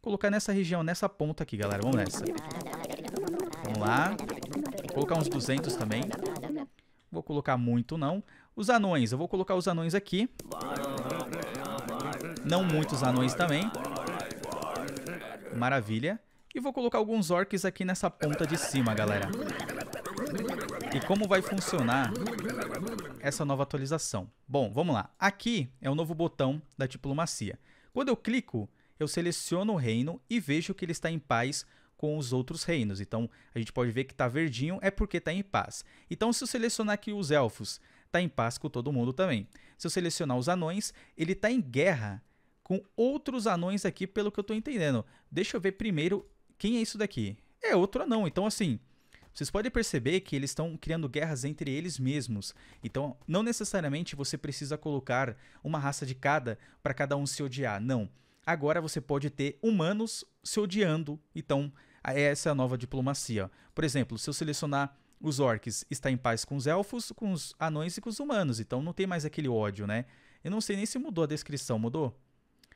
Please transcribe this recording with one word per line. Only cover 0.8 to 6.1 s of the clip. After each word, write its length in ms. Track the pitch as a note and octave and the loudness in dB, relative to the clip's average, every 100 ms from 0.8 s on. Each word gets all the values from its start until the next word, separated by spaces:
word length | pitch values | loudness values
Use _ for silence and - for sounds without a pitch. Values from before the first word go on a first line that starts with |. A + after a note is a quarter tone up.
nessa 240 | D#3+ F3 G3 | 0 0 -2
ponta 360 | - D3+ D#3 | 0 -2 -2
aqui, 120 | D3+ G#2 | -4 -2
galera. 260 | G2+ G2+ | 0 2
Vamos 160 | A#2 B2+ | 4 4
nessa. 260 | F#2+ F#2+ - - - - - D#3+ - - - F#3 G#3 E4+ - - | 2 -2 -4 -4 -6 -8 -8 -8 -8 -8 -6 -4 -2 -2 -4 -6
Vamos 160 | E3 G#2+ | -4 0
lá. 360 | G#2 B2 E3+ G#3+ - - - - D4 C4 | 2 4 2 0 -6 -8 -6 -4 -4 -4
Vou 120 | - | -4
colocar 240 | C#3 C#3+ E3 | -2 2 2
uns 100 | D3 | 2
duzentos 480 | C#3+ A#2+ C#3 - - | 0 0 0 0 -2
também. 280 | A2 A2 F3+ | -2 0 -2